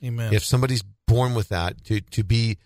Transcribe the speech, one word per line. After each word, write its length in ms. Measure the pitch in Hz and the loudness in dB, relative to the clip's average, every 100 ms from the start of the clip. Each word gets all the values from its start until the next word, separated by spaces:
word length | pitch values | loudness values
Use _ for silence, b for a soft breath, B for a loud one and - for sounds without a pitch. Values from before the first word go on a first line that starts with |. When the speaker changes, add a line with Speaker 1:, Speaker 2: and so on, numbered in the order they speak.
Speaker 1:
Amen. 300 | 123 117 113 | -8 -6 0
Speaker 2:
If 100 | 104 | 0
somebody's 380 | - 127 131 120 101 - - | 2 2 2 -2 -4 -6 2
born 280 | 117 127 117 | 2 2 0
with 140 | 95 | -2
that, 340 | 90 85 - - | -2 -4 -6 -4
to, 160 | 104 | -4
to 220 | - - | -4 -4
be, 340 | 98 113 113 101 | 0 0 0 -4